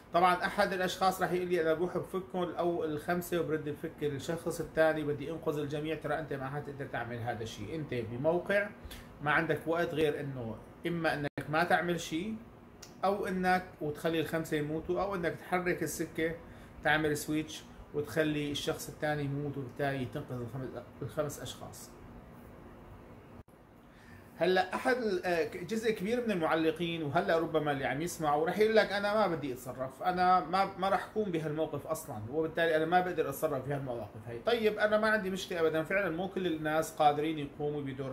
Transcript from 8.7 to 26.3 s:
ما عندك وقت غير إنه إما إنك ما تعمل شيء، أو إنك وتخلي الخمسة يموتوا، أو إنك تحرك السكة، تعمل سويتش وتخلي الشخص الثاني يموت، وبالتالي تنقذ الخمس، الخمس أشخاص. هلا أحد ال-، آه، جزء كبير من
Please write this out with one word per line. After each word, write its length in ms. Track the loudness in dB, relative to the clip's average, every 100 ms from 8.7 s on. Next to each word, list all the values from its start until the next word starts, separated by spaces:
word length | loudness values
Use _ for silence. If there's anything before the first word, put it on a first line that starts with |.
| -6 -14 -14 -16 -4
ما 80 | 2
عندك 300 | 4 4 0 0
وقت 280 | 0 0
غير 260 | 2 2 0
إنه 360 | -4 -6 -6 -8 -12 -8 -4
إما 280 | 0 0
إنك 360 | 0 -2 -4 -2
ما 140 | 0
تعمل 360 | 4 2 2 -2
شيء، 360 | -2 -4 -4 -6 -10 -20 -20 -20 -18 -2
أو 220 | 0 0 0
إنك 380 | 0 4 2 0 -6
وتخلي 400 | -6 -2 0 0
الخمسة 360 | 0 -2 0 0
يموتوا، 460 | 0 -2 -2 0
أو 120 | 0
إنك 220 | 0 -2 -2
تحرك 460 | -2 0 2 0
السكة، 520 | -2 -4 -4 -2 -2 -2 -10 -18 -18 -2
تعمل 320 | 2 4 4 0
سويتش 460 | 0 -2 -2 -8 -14 -18 -8
وتخلي 560 | -6 -2 0 2 0 -2
الشخص 380 | -2 -4 -4 -8
الثاني 340 | -4 -2 -2
يموت، 360 | -2 -4 -4 -6
وبالتالي 460 | -8 -4 -2 -2
تنقذ 360 | -4 -6 -6 -6
الخمس، 280 | -6 -6 -8 -10 -12 -10
الخمس 380 | -6 -2 -2 -4
أشخاص. 500 | -10 -10 -14 -14 -16 -18 -18 -18 -18 -18 -18 -18 -18 -18 -18 -18 -18 -20 -20 -20 -20 -20 -20 -20 -20 -20 -20 -20 -14 0
هلا 380 | 4 4 4
أحد 220 | 0 2 2
ال-، 300 | 2 0 2
آه، 180 | 2
جزء 460 | 2 -2 -4 0 0
كبير 340 | 0 0 0
من 60 | 2